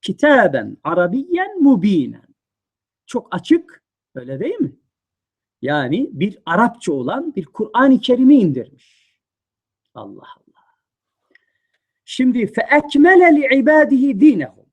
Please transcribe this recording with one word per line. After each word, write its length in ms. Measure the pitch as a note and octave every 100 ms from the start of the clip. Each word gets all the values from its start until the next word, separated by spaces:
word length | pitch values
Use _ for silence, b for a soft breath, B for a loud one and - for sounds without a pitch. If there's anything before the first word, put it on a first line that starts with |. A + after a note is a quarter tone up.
Kitaben 720 | - F3+ D4 C#4 F#3+ C3+ G#2 G#2
Arabiyyen 760 | D3+ E3+ F3 A#3+ F4 F4 F#4+ G4+
mubinen. 680 | C#4 A#3+ G3 F3+ A#2 A#2 _ _ _ _ _ _ _ _ _
Çok 280 | B3 A#3+
açık, 500 | F#3 - E4 - _ _ _ _
öyle 260 | - B2+ C3+
değil 200 | A#3 A#4
mi? 160 | G3 _ _ _ _ _ _ _ _ _
Yani 480 | B2+ D3 B2+ E3+ D4+
bir 260 | F#3+ G3 G3 -
Arapça 460 | E3+ A#3 A#3+ -
olan 420 | C#3 B2+ A#3 E4
bir 100 | A#3
Kur'an-ı 560 | D#3+ - G#3+ A3+ C#4 C4
Kerim'i 360 | - B3 C4 C#4+
indirmiş. 840 | F#3 B2+ A2+ _ _ _ _ _ _ _ _ _ _ _ _
Allah 320 | B2 G2+ G2+ - -
Allah. 280 | _ _ _ _ _ _ _ _ _ _ _ _ _ _ _ _
Şimdi 420 | _ - B3+ A#3+ G#3+
fe 160 | - - D4
ekmele 600 | D4 D4 E4 F#4 F4 D4+
li 220 | C4+ C4+
ibadihi 600 | B3+ D#4 D4 C4+ C#4 G3+
dinehum. 460 | D4+ G#3 C3+ _ _